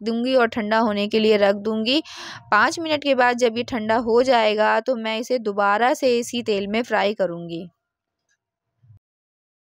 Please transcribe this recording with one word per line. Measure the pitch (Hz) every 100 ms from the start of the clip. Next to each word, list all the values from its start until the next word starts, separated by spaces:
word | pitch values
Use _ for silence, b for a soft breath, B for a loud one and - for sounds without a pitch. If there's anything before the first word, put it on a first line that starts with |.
दूँगी | 208 226 247 262
और | 226
ठंडा | 240 208 220
होने | 226 208 208
के | 220
लिए | 220 214
रख | 202 202
दूँगी। | 208 220 220 285 - B B B B
पाँच | 208 247 330
मिनट | 320 302
के | 285 254
बाद | 247 247
जब | 240 226
ये | 240
ठंडा | 247 220 226
हो | 233 233
जाएगा | 262 240 220 214 214 220
तो | 220 240
मैं | 220 220
इसे | 240 254
दोबारा | 220 202 202 208 240 302
से | 269 240
इसी | 240 240
तेल | 220 196 196
में | 220
फ्राई | 247 214 196
करूँगी। | 214 180 170 170 165 180 _ _ _ _ _ _ _ _ _ _ _ _ _ _ _ _ _ _ _ _